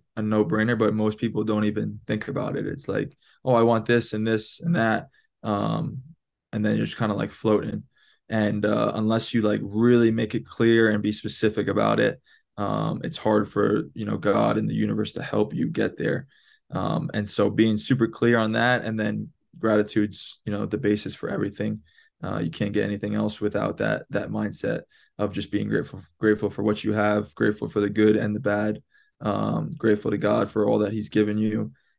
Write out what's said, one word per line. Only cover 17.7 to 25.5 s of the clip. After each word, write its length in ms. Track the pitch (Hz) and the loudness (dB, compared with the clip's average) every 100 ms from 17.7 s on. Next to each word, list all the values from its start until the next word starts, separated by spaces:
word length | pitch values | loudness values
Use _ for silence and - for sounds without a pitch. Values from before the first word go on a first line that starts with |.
| 107 | 2
super 300 | - 131 113 | 0 0 0
clear 320 | - 117 117 | 2 2 4
on 140 | 110 | 2
that, 320 | 113 123 123 | 2 2 2
and 140 | 113 110 | -2 -2
then 320 | 104 107 107 _ _ - | -2 -2 -8 _ _ -4
gratitude's, 800 | 110 107 104 110 104 95 - - | 2 2 2 0 0 -4 -16 -12
you 80 | - | -6
know, 140 | 104 107 | -4 -4
the 120 | 104 | -2
basis 360 | 101 104 - | 0 0 -2
for 140 | - - | -8 -6
everything. 540 | 98 101 - 107 107 _ _ _ - | -4 -4 -4 -6 -6 _ _ _ -10
Uh, 160 | 98 101 | -6 -4
you 120 | 165 | -4
can't 220 | 160 104 | -4 -2
get 120 | 101 | 0
anything 300 | 104 101 104 | -2 -4 -4
else 260 | 107 107 - | -2 -2 -2
without 380 | 104 104 104 - | -2 0 -2 -2
that, 280 | 107 107 - | -2 -2 -4
that 200 | 101 - | -6 -4
mindset 520 | 107 104 - - 113 - _ _ - | -4 -6 -4 -4 -6 -8 _ _ -6
of 140 | 104 | -4
just 180 | 95 - | -4 -4